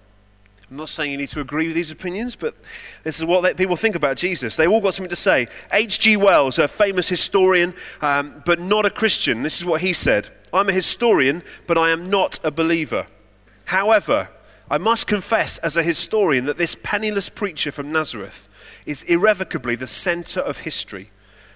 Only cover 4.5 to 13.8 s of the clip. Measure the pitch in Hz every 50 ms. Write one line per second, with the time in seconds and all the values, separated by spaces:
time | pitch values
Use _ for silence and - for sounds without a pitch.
4.5 | - - 156 175 214 226 196 190 - - 190 165 170 - - 196 165 135 120 -
5.5 | - - - - - 214 226 208 - - - 220 214 202 202 196 175 151 139 131
6.5 | 123 165 151 143 - - 208 202 190 180 170 - 180 165 - - - 196 185 185
7.5 | 185 175 175 180 175 - - - - - 151 143 143 143 143 147 - - - 175
8.5 | 165 170 180 190 208 214 208 196 - - 220 208 - - - 147 113 113 135 156
9.5 | - - 175 180 165 151 - 131 - - - 135 110 104 - - - - - -
10.5 | - 185 202 202 180 190 175 - - - 240 233 202 156 131 135 151 175 - -
11.5 | - - - - 165 165 165 160 165 165 175 185 202 196 180 - - - - 156
12.5 | 143 165 160 165 170 165 151 120 113 95 87 - - _ _ _ _ _ _ _
13.5 | _ _ _ - 185 190